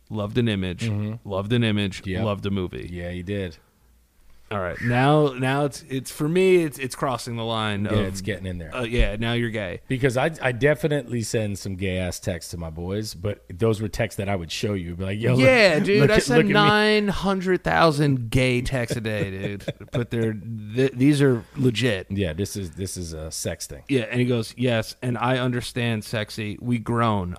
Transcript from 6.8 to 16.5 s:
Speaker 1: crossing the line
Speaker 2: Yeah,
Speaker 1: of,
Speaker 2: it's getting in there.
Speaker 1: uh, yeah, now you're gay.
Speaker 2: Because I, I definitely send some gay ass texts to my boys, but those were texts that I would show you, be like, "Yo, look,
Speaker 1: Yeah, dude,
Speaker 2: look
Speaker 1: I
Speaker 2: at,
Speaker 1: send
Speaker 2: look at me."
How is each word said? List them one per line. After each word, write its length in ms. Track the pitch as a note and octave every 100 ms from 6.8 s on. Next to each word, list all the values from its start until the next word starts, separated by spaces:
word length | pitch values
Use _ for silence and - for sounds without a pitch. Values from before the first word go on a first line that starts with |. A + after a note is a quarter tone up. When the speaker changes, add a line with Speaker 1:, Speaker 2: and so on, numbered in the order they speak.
| C3
Speaker 1:
crossing 420 | - C#3+ A#2+ B2 A#2
the 80 |
line 400 | A2+ A2+ G#2+ G2+
Speaker 2:
Yeah, 140 | G#2 G#2+
Speaker 1:
of, 80 | F#2+
Speaker 2:
it's 160 | F#2+
getting 240 | G2 F#2 F#2
in 100 | F2
there. 180 | D#2+
Speaker 1:
uh, 80 | B2+
yeah, 300 | A#2 A#2+ G#2+ G#2+
now 180 | A#2
you're 160 | A#2+ A#2
gay. 320 | G#2+ F#2 - -
Speaker 2:
Because 280 | B2+ C3+ A#2+
I, 140 | D#3+ D#3
I 120 | B2+
definitely 680 | A#2 C#3 D3 D#3 D3 - A#2+
send 380 | A2 A#2 G#2+ G2
some 180 | G2+ F#2
gay 220 | F#2+ F#2
ass 200 | F2+ -
texts 340 | - E2 -
to 40 | E2+
my 140 | D#2+
boys, 420 | D#2+ F2 G#2 G#2+
but 320 | E2 G2+ - -
those 300 | F2 A2+ G#2
were 60 | G#2+
texts 280 | - A2+ -
that 100 | G2
I 80 |
would 160 | G2 D#2+
show 220 | - G#2+
you, 220 | G2+ E2+
be 100 | E2+
like, 160 | F#2+ G#2
"Yo, 120 | A2+
look, 60 | B2+
Speaker 1:
Yeah, 340 | C4 B3 G3 D3+
dude, 200 | G3 G3+
Speaker 2:
look 100 | G#3+
Speaker 1:
I 40 |
Speaker 2:
at, 80 | G#3+
Speaker 1:
send 160 | - A#3+
Speaker 2:
look 60 |
at 20 |
me." 60 | G#3